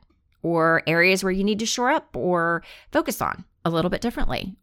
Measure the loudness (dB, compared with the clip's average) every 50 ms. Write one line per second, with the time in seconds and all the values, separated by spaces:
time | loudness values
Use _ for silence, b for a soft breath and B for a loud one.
0 | _ _ _ _ _ _ _ _ -4 -2 0 2 4 4 4 2 2 2 2 4
1 | 4 4 4 2 0 -2 -2 0 0 0 0 0 -2 -4 -2 -2 0 0 0 0
2 | -2 _ -8 -6 -2 0 0 0 0 0 -2 -2 B B B B B B -2 -2
3 | -2 -2 -4 -4 -4 -4 -6 -8 -12 -20 _ _ _ -2 0 0 0 0 -2 -2
4 | -4 -4 -2 -2 -2 -2 -2 -2 -6 -8 -12 -6